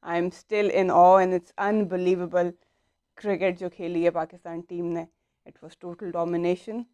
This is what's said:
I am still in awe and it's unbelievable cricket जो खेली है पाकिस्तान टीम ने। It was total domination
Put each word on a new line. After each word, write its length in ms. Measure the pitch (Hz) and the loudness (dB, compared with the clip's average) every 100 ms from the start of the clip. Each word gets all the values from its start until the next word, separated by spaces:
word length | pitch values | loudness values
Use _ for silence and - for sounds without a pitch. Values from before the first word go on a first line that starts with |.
I 140 | - 170 | -4 -2
am 100 | 175 | -2
still 400 | - _ 214 202 | -6 _ 0 0
in 200 | 185 185 | 2 2
awe 260 | 175 180 190 | 6 8 8
and 160 | 185 185 | 4 -2
it's 140 | - - | -6 -6
unbelievable 920 | 202 214 196 185 180 185 175 180 175 170 _ _ _ _ _ - | -2 0 -2 -2 0 0 0 -2 -2 -6 _ _ _ _ _ -12
cricket 400 | 208 185 190 180 | -6 -2 -2 -4
जो 100 | 180 | -10
खेली 340 | - 170 170 | -8 -6 0
है 60 | 170 | 0
पाकिस्तान 500 | 165 160 180 175 165 | 0 -8 -12 -14 -14
टीम 240 | 165 175 | -12 -8
ने। 220 | 175 170 165 _ _ _ - | -6 -6 -8 _ _ _ -20
It 120 | _ | _
was 120 | 160 - | -20 -18
total 280 | 180 175 202 | -16 -14 -10
domination 720 | 170 170 170 175 180 - 220 233 | -6 -4 -2 -2 -4 -6 -12 -12